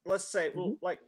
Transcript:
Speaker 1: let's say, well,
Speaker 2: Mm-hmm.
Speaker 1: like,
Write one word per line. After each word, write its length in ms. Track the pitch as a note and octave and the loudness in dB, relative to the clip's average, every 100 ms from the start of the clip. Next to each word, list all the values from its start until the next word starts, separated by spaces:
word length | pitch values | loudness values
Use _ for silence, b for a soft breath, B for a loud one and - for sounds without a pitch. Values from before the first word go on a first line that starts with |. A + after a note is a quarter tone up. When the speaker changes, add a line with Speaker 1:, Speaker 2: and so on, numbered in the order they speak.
| F3+ | 0
Speaker 1:
let's 220 | G3 - | 0 2
say, 240 | G3 D#3 E3+ | 0 0 0
well, 120 | F3+ | -2
Speaker 2:
Mm-hmm. 180 | C#4+ F3+ | -2 -2
Speaker 1:
like, 140 | - | -4